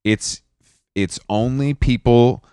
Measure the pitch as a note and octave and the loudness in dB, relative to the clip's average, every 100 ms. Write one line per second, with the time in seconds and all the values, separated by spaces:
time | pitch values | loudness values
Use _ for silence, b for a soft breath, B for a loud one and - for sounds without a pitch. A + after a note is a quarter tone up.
0 | G#2+ A2 - - _ _ _ _ _ G2 | -2 -2 -4 -12 _ _ _ _ _ -6
1 | F#2+ - - G#2 A#2+ C3 C#3 C#3+ - B2 | -6 -8 -6 -4 -2 -2 -4 -2 0 0
2 | B2 A#2+ A#2+ - _ | 4 4 4 0 _